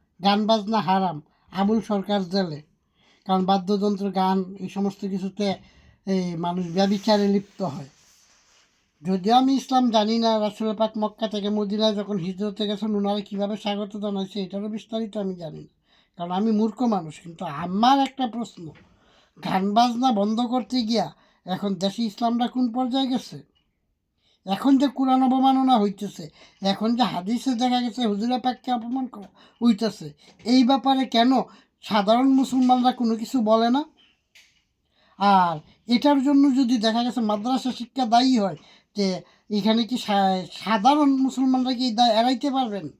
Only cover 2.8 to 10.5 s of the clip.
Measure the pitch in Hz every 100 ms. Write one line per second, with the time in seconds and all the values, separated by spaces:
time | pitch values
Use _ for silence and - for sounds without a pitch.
2.8 | _ _ _ _ - 185 185 196 180 208
3.8 | 208 196 202 185 185 190 185 196 185 202
4.8 | 202 - 202 190 190 202 202 180 - _
5.8 | _ _ 196 190 180 165 175 180 175 180
6.8 | 196 202 220 208 202 202 196 - 180 147
7.8 | 135 _ _ _ _ _ _ _ _ _
8.8 | _ _ 170 190 190 247 262 269 - 254
9.8 | 247 214 208 226 226 220 208